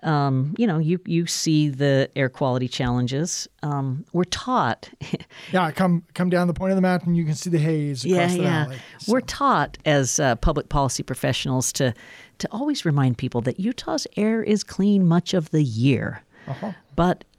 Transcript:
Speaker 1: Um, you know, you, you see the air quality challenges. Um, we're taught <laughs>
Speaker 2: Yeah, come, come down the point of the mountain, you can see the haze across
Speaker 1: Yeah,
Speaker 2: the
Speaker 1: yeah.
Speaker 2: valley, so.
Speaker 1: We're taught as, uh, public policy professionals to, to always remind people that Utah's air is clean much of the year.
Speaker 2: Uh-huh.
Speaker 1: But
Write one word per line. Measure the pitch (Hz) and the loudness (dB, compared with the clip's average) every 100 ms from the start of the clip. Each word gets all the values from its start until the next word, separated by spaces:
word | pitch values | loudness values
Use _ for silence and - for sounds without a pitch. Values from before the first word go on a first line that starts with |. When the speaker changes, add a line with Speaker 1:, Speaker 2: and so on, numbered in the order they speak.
Speaker 1:
Um, | 165 151 143 131 143 185 | -2 0 2 0 0 0
you | 160 | 0
know, | 156 | 2
you, | 156 180 - | 0 -2 0
you | 165 170 | -2 -2
see | - 160 156 151 | -2 2 2 2
the | 131 143 135 - - | 2 2 2 2 0
air | 131 | -2
quality | - 139 127 127 | 0 0 0 -2
challenges. | - 127 123 123 135 175 - - _ | -2 -2 0 0 -2 -4 -6 -10 _
Um, | 151 143 135 131 - | -6 -4 -4 -6 -4
we're | 175 | -2
taught | 175 - - 247 127 - - - | -2 -4 -2 0 0 -2 -10 -18
<laughs> | - - - - - | -10 -10 -10 -20 -4
Speaker 2:
Yeah, | 185 165 | 0 0
come, | - 185 170 - - | 0 0 0 -2 -4
come | 180 | 0
down | 175 175 | 2 0
the | 170 | 0
point | 190 | 0
of | 190 | 2
the | |
mountain, | 185 180 175 | 2 2 0
you | 170 | 0
can | 160 151 | 0 -2
see | 185 | -2
the | 165 | 0
haze | 156 156 147 135 | 2 0 -2 -4
across | 147 180 175 | 0 2 2
Speaker 1:
Yeah, | 180 | 2
Speaker 2:
the | |
Speaker 1:
yeah. | 180 165 147 | 2 2 -2
Speaker 2:
valley, | 131 - - | -6 -16 -8
so. | - | 0
Speaker 1:
We're | 254 | 0
taught | 247 - 277 185 143 - 160 | 0 0 2 2 0 -2 2
as, | 147 127 - | 2 2 0
uh, | 139 120 | 0 2
public | 175 147 - | 0 0 0
policy | 147 135 - | 0 0 -2
professionals | - 131 135 127 139 131 - | -6 -4 -2 -2 -2 -2 -2
to, | - 131 113 - - - - | 0 -2 -2 -10 -20 -20 -10
to | - | -8
always | 214 294 285 | -4 -4 -2
remind | 175 143 131 120 | 0 2 2 0
people | 127 120 | -4 -4
that | 120 117 | -4 -2
Utah's | 202 - - 311 - - | -4 -4 -4 -6 -4 -2
air | 214 226 | 0 0
is | 214 208 | 0 0
clean | - - 202 202 175 | -2 0 4 4 6
much | 175 - 185 | 4 2 -2
of | 156 | 0
the | 156 | 2
year. | 143 110 135 113 107 107 - - - | 2 2 2 2 -2 -8 -16 -16 -12
Speaker 2:
Uh-huh. | 131 202 175 _ - | -10 -10 -12 _ 0
Speaker 1:
But | 175 - - | 0 0 -6